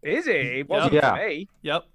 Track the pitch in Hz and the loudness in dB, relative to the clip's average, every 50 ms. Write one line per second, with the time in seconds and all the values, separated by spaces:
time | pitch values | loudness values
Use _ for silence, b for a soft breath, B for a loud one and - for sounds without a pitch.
0 | - 143 180 285 359 311 208 147 131 120 123 131 143 - - 202 160 - 143 151 | -4 -2 -4 -2 -2 0 0 0 0 -2 -4 -6 -4 -2 0 0 2 4 4 4
1 | 143 123 101 139 196 220 151 151 190 - _ _ - 151 147 170 - _ _ | 4 4 2 2 -2 -4 -4 -6 -10 -14 _ _ -6 -4 -4 -4 -4 _ _